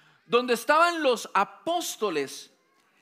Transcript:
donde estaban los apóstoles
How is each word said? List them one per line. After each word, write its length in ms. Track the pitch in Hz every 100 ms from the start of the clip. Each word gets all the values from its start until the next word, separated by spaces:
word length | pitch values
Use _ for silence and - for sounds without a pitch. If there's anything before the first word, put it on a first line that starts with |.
| _ _ -
donde 280 | 233 254
estaban 480 | 226 - 311 349 339
los 260 | 285 226 -
apóstoles 1160 | 285 302 - - 349 - - 214 156 131 - - _ _ _ _ _